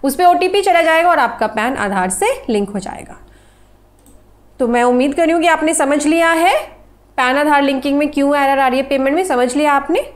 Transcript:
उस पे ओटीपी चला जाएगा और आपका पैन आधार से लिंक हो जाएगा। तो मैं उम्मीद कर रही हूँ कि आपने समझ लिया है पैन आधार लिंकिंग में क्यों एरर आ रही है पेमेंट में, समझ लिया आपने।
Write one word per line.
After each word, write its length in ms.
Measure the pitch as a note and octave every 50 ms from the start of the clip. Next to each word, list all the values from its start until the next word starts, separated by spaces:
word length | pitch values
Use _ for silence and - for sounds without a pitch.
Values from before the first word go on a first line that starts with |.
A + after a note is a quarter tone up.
| -
उस 120 | C#4 C4+
पे 100 | - F4+
ओटीपी 360 | F4 F4+ F4 F#4 F#4 F#4+ G4+
चला 200 | F#4+ G4 F4 E4+
जाएगा 280 | E4 E4 D#4+ D#4+ E4+ F4
और 100 | E4+ D4
आपका 280 | C4 A3+ A#3 - A3
पैन 260 | G#3+ - A3 G#3+ B3 C4+
आधार 360 | - G#3 G3+ F#3+ F#3+ F3+ F#3+
से 160 | F#3+ - G4 A4+ C5+ C5 - -
लिंक 200 | A3+ G#3 G3+ G3
हो 100 | G3+ G3+
जाएगा। 380 | F#3+ - - D#2 - - - - - - - - _ - _ _ - _ _ _ _ _ _ _ _ - - - - _ - _ _ - _ -
तो 80 | C4
मैं 160 | A#3 A#3+ A#3+ A#3+
उम्मीद 300 | B3 B3 B3 B3+ C#4+ C#4
कर 100 | E4+ E4
रही 80 | D#4
हूँ 100 | E4 E4+
कि 60 | D#4+
आपने 260 | F4 D#4+ D#4 D#4 D#4 E4
समझ 340 | D#4+ D4+ C#4 C#4+ D4+ D4
लिया 240 | D4 D#4 E4 E4 E4
है 220 | E4 E4 E4+ F#4 A#4+ D5+ D5+ - - - - - - _ _ _ _
पैन 200 | - B3+ B3 C4
आधार 240 | C#4+ D4 D4+ D4 C#4+
लिंकिंग 360 | C#4+ C#4 C#4 C4 B3+ C#4+ C#4
में 140 | C#4+ D4+ D4
क्यों 240 | D4 C#4+ C#4 C#4 C#4+
एरर 240 | C#4+ C#4 C4+ C#4 C4+
आ 80 | C4+
रही 120 | C4 B3 C4
है 60 | C4+
पेमेंट 300 | C4+ C#4 C4+ C4 C4+ C#4+
में, 80 | E4+ F#4
समझ 320 | F#4 D4 B3 B3 B3 B3
लिया 180 | C#4+ D4+ D4 C#4+
आपने। 320 | C#4 C#4 C#4 E4 B4 D5 - -